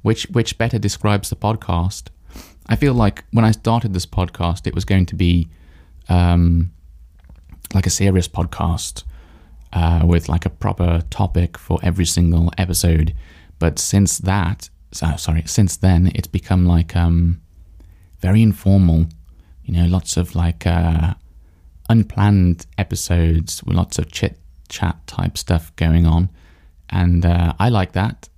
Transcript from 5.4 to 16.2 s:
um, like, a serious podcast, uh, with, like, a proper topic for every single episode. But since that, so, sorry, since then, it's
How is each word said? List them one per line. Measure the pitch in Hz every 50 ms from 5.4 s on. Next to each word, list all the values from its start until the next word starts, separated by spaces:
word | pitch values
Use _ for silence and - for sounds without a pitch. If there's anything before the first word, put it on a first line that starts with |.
| 80 82 - - - - - - - _ - - - -
um, | 90 90 87 87 87 87 85 85 85 85 87 90 - - - - - - - - _ - - - - - - - - - - - -
like, | 95 90
a | 95
serious | - - 98 98 92 92 87 -
podcast, | - - 85 82 - - 80 85 85 - - - - - - - - - - - - - - - - - - -
uh, | - 90 82 82 85 85 82
with, | 85 87 80 78 -
like, | 80 87 -
a | 80
proper | - - - 95 95 - 87 85 85 82 82 -
topic | - - 98 90 - 92 87 82 - -
for | - - 87 85
every | - 92 82 92 87
single | 82 - 90 87 82 85 82 85 85 - -
episode. | 95 90 87 - - 87 82 80 78 80 - - - - - - - - - -
But | 82 82 73 -
since | - - - 98 101 90 - -
that, | - 95 95 101 90 85 104 - - - - _ - _
so, | - - - 82 71
sorry, | - - - 80 80 78
since | - - - 104 90 -
then, | - - 95 90 85 87 95 -
it's | -